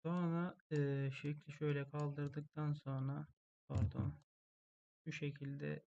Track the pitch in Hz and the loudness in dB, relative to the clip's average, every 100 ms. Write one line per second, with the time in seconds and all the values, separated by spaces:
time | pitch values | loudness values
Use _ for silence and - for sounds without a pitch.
0 | 160 175 170 165 180 - _ 151 143 139 | 2 2 4 4 0 -4 _ 2 2 2
1 | 139 135 147 147 - 143 151 143 139 147 | 0 -2 -4 -4 -8 -2 0 0 0 -2
2 | 147 143 143 147 151 151 151 147 135 135 | -2 0 -2 -4 -6 -2 0 0 0 0
3 | 135 147 151 - _ _ - 98 - - | 0 -2 -6 -14 _ _ -2 2 2 2
4 | - - _ _ _ _ _ _ _ _ | -2 -2 _ _ _ _ _ _ _ _
5 | - 151 147 139 139 143 147 147 - | -8 -4 -4 -4 -6 -4 -4 -4 -8